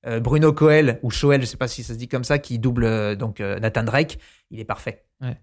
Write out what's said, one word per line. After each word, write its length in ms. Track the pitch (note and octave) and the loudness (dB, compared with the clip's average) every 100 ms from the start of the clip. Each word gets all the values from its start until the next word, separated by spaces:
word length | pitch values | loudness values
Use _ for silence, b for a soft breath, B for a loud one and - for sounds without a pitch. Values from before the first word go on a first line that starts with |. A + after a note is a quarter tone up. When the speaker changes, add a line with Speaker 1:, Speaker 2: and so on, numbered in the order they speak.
| A#2+ | -4
Speaker 1:
Euh, 120 | A#2 | -4
Bruno 320 | A#2 D3+ D#3 | 0 4 4
Coel, 480 | D3 D3+ D3+ D3 A#2 | 6 6 6 4 0
ou 80 | B2 | -4
Choel, 300 | - C#3+ C#3 | 0 4 4
je 40 | B2 | 2
sais 120 | - | -4
pas 100 | B2+ | -6
si 160 | - | -6
ça 100 | A#2 | -10
se 60 | A2+ | -10
dit 80 | B2 | -6
comme 160 | C3 | -6
ça, 160 | B2 D3 | 0 -2
qui 180 | - A#2+ | -2 -2
double, 260 | B2 A#2+ A#2 | 0 2 0
euh, 300 | A2+ G#2 G2+ | 0 -2 -4
donc, 240 | A2 G2 | -6 -6
euh, 200 | G2+ G2 | -6 -2
Nathan 240 | A2 A2+ | -2 0
Drake, 340 | A2 B2+ D#3 - b b b | 0 0 0 -6 b b b
il 100 | A2 | -16
est 60 | G#2+ | -8
parfait. 380 | - - - _ _ | -8 -8 -12 _ _
Speaker 2:
Ouais. 160 | B2+ A#2+ | -10 -10